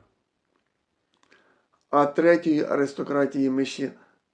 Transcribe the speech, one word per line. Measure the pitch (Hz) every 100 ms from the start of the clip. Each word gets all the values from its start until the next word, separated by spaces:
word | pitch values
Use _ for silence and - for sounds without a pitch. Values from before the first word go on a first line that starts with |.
| _ _ _ _ _ _ _ _ _ _ _ _ _ _ _ _ _ _ _
А | 143 143
третьої | 143 165 170 170 151
аристократії | 151 143 139 - 131 143 139 139 135
ми | 131
ще | 135 - 135 - _ _ _